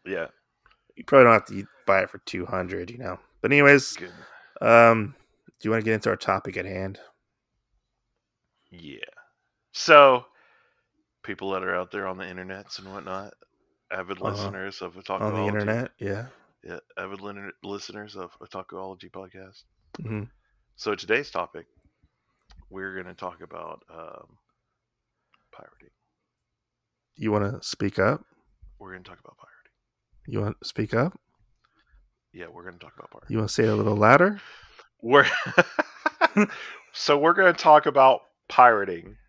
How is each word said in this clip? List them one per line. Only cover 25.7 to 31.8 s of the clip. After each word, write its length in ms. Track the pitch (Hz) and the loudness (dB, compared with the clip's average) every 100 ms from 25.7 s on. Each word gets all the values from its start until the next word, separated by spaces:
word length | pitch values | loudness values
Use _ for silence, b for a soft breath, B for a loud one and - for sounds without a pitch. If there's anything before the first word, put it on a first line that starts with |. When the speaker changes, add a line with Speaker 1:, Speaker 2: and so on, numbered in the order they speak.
| _ _ _ _ _ _ _ _ _ _ _ _ _ _ - | _ _ _ _ _ _ _ _ _ _ _ _ _ _ -10
Speaker 2:
You 160 | 110 | -4
wanna 300 | 104 101 - | -2 -4 -8
speak 360 | - - 101 - | -14 -6 -6 0
up? 240 | 101 147 _ _ _ _ - _ | -2 -2 _ _ _ _ -20 _
Speaker 1:
We're 140 | 95 | -20
gonna 120 | 92 | -20
talk 160 | 95 87 | -20 -20
about 180 | - _ | -20 _
pirating. 340 | - _ _ _ _ _ _ _ - | -20 _ _ _ _ _ _ _ -10
Speaker 2:
You 160 | 110 | -6
wanna 140 | 104 - | -6 -8
speak 300 | - - 110 | -12 -8 -4
up? 260 | 117 156 - _ _ _ _ _ _ | -2 -4 -6 _ _ _ _ _ _